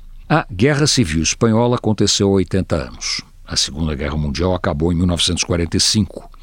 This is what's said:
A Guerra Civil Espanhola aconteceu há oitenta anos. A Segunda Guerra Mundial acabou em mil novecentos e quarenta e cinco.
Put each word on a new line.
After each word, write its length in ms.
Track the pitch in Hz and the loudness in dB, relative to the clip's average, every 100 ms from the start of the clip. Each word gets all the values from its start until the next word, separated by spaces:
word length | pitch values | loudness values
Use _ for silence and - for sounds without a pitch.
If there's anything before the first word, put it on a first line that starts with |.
| - - - | -18 -12 0
A 160 | 151 - | 0 0
Guerra 380 | 90 131 139 151 | 0 2 4 2
Civil 340 | - 95 78 | 2 2 2
Espanhola 540 | 80 - 117 110 120 123 | 0 2 2 4 2 0
aconteceu 540 | 110 107 101 - 101 | 0 0 2 2 2
há 20 | |
oitenta 460 | 98 90 95 87 82 | 2 2 -2 0 -2
anos. 440 | 62 62 - - - - - | -4 -8 -8 -8 -10 -18 -8
A 120 | 80 | -4
Segunda 380 | - 67 80 73 | -4 -2 -4 -2
Guerra 200 | 73 76 | -4 -2
Mundial 380 | 73 69 92 | -2 0 0
acabou 400 | 90 - 76 85 | 0 0 0 0
em 20 | 85 | 2
mil 120 | 90 | 2
novecentos 340 | 85 - 82 | 2 0 -2
e 40 | - | -2
quarenta 300 | 87 85 92 | -2 0 0
e 40 | |
cinco. 500 | - 110 98 - - - | 2 2 0 -4 -16 -12